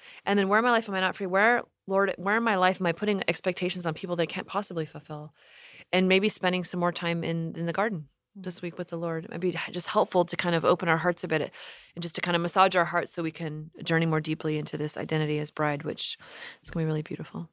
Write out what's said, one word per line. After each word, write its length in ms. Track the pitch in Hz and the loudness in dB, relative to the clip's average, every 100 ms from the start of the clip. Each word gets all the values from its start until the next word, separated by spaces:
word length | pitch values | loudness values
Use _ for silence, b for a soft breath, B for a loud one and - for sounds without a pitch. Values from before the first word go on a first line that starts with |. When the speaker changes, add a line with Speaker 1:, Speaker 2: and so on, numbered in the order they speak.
| B B | B B
Speaker 1:
And 140 | - 202 | 0 2
then 100 | 190 | 4
where 100 | 214 | 4
in 40 | |
my 60 | 240 | 4
life 180 | 226 226 | 2 2
am 60 | |
I 60 | 190 | 0
not 160 | 185 - | -2 -2
free? 100 | 190 | 0
Where, 360 | 190 220 240 - _ - | 4 4 4 -2 _ -2
Lord, 280 | 190 196 - | 2 2 0
where 200 | 185 220 | 0 2
in 60 | |
my 120 | 233 196 | 2 4
life 240 | 185 190 | 4 4
am 60 | 180 | 0
I 60 | |
putting 300 | 170 208 196 - | 0 0 0 0
expectations 560 | 170 190 175 185 180 170 | 0 -2 -2 -4 -2 -2
on 80 | |
people 220 | 156 180 175 | -4 -4 -2
that 60 | |
I 40 | 165 | -2
can't 200 | 196 - | -2 -4
possibly 400 | 196 208 170 151 | -4 -4 -6 -6
fulfill? 480 | 151 - 151 151 B B B B B B | -10 -12 -12 -12 B B B B B B
And 160 | 185 185 | 2 6
maybe 200 | 190 208 | 6 4
spending 360 | - 185 180 | 2 0 0
some 160 | 170 180 | -2 0
more 120 | 175 | 0
time 300 | 170 170 170 | 0 -2 -2
in, 300 | 170 165 165 160 | -2 -2 -4 -4
in 100 | 170 | -4
the 60 | |
garden 360 | 165 220 180 143 _ _ 202 | 0 -2 -2 -10 _ _ -12
this 240 | 185 175 | -10 -8
Speaker 2:
Mm. 20 | |
Speaker 1:
week 160 | 175 165 | -8 -8
with 100 | 175 | -8
the 80 | 170 | -6
Lord. 280 | 170 165 | -4 -6
It 60 | 165 | -6
might 80 | 170 | -2
be 180 | 180 165 - | -2 -2 -6
just 160 | 175 - | -6 0
helpful 360 | 214 202 185 | 0 2 2
to 120 | 175 - | 2 0
kind 180 | 180 | 2
of 100 | 170 | 4
open 240 | 160 175 175 | 4 4 4
our 100 | 165 | 2
hearts 260 | 175 175 | 2 0
a 40 | 165 | -2
bit 140 | 160 - B B B B - | -2 -2 B B B B -10
and 60 | |
just 120 | 170 | -6
to 60 | - | -4
kind 160 | 180 175 | 0 0
of 60 | |
massage 340 | 170 190 190 185 | 2 4 4 4
our 80 | |
hearts 280 | 165 175 135 | 2 0 -2
so 100 | - | -4
we 100 | 165 | -4
can 380 | 156 165 151 156 - | -4 -8 -8 -12 -8
journey 240 | 156 165 165 | 2 2 4
more 140 | 156 | 2
deeply 380 | 156 156 156 151 | 0 -2 -2 -2
into 180 | 151 156 | -4 -4
this 180 | 151 - | -4 -4
identity 420 | 156 156 151 151 | -2 0 0 -2
as 100 | 151 | -4
bride, 320 | - 151 143 | -2 -2 0
which 340 | 151 - - - B B B B | -6 -4 -4 -4 B B B B
is 80 | - | -8
gonna 140 | 170 | -2
be 20 | 160 | -2
really 160 | 156 | -2
beautiful. 460 | 151 - 160 165 170 | -4 -10 -8 -10 -12